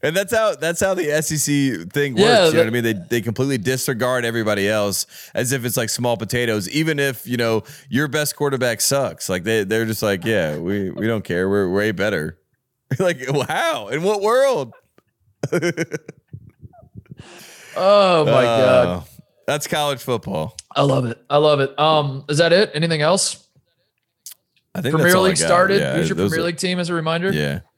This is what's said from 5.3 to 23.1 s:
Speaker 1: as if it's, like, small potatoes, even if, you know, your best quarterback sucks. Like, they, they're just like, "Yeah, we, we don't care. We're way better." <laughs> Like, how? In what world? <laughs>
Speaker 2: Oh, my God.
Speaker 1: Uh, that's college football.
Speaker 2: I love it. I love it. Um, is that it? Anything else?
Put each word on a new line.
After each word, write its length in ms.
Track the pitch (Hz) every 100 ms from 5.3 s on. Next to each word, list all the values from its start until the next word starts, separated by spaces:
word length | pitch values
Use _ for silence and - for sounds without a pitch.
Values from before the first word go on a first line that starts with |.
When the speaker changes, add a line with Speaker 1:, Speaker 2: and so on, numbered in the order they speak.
| -
Speaker 1:
as 160 | 123
if 120 | 135 120
it's, 100 | 110
like, 120 | 95
small 260 | - 120 113
potatoes, 500 | 107 123 120 107 90
even 300 | 143 160 147
if, 280 | 139 123 -
you 80 | 123
know, 260 | 117 110 - - -
your 180 | 120 147
best 280 | 147 151 -
quarterback 420 | 147 131 123 110
sucks. 460 | - 139 123 80 -
Like, 140 | 92
they, 200 | 87 113 98
they're 200 | 113 113
just 160 | 110
like, 220 | 110 98
"Yeah, 340 | 95 107 80 76
we, 320 | 85 101 95
we 180 | - 110
don't 180 | 113 92
care. 240 | 87 95
We're 200 | 101 95
way 220 | 95 107
better." 460 | 92 101 98 76 - _ _ _ _ _
<laughs> 80 | 131
Like, 260 | 190 147 127 147 127
how? 400 | 170 330 302 104
In 140 | 135
what 180 | 180 214
world? 520 | 202 247 277 226 127 - _ _ _ _ _ _ -
<laughs> 0 | 165 170 165 160 156 - - _ - - _ - - - - - - - - - - - -
Speaker 2:
Oh, 500 | 185 208 196 170 147
my 180 | 131
God. 440 | 123 113 127 127 104
Speaker 1:
Uh, 140 | 90 - - _ _ -
that's 200 | 147 -
college 340 | 156 147 135
football. 540 | - 120 - 90 78 - - -
Speaker 2:
I 60 |
love 220 | 143 135 123
it. 120 | 117 _
I 80 | 143
love 220 | 151 143
it. 160 | 135 -
Um, 460 | 151 156 143 135 -
is 80 | 151
that 120 | 170
it? 180 | 170 214
Anything 280 | 151 165 160
else? 460 | 147